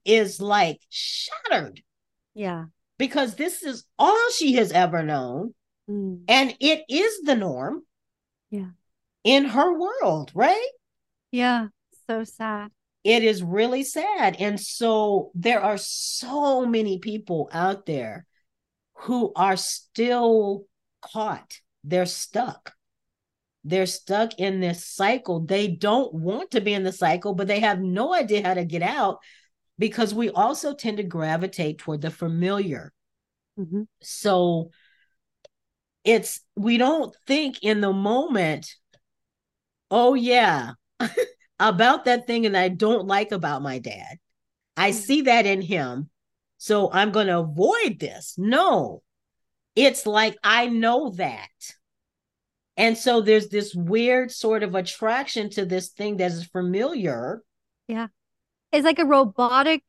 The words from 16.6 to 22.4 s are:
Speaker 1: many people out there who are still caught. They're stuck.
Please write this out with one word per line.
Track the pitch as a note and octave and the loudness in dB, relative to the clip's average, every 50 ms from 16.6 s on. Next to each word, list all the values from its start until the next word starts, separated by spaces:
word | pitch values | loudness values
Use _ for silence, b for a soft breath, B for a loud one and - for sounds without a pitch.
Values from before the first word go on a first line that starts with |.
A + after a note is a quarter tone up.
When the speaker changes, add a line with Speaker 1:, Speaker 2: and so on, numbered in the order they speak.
| B3+ | 0
Speaker 1:
many | A#3+ A3+ A3 G#3+ G3+ F#3 F3+ | 0 0 0 0 -2 -4 -4
people | - G#3+ G#3 A3 G#3 - F3 D#3 C#3 - | -6 -8 -8 -8 -6 -4 -4 -4 -4 -4
out | - E3 F3 F#3+ G3 G3 _ | -4 -2 -2 -2 -2 -4 _
there | - D3+ C3 A#2 A2 G2+ F2+ - _ _ _ _ _ _ _ _ _ _ _ _ _ _ | -6 -6 -6 -6 -8 -12 -14 -18 _ _ _ _ _ _ _ _ _ _ _ _ _ _
who | - - - B3+ B3 A3+ G3 - | -14 -6 -4 -2 -2 -2 -2 0
are | E3 F#3 G3 F#3+ | 2 2 2 2
still | F#3 - - - - - _ _ - A#3 B3 A#3+ B3 A#3+ A3+ A3+ A3 G3+ G3 G3+ G3 G3+ _ _ _ _ _ _ _ | 0 -4 -6 -8 -10 -14 _ _ -2 0 0 2 2 4 4 4 4 2 0 -4 -6 -10 _ _ _ _ _ _ _
caught. | - - - A3 G#3+ G#3 D3 - - _ - - _ _ _ _ | -20 -12 -8 -6 -4 -4 -6 -8 -12 _ -20 -20 _ _ _ _
They're | - D3 F3+ F3+ F3+ | -6 -2 0 0 0
stuck. | F3 - - - - - G#3+ | -2 -4 -8 -10 -6 -4 -4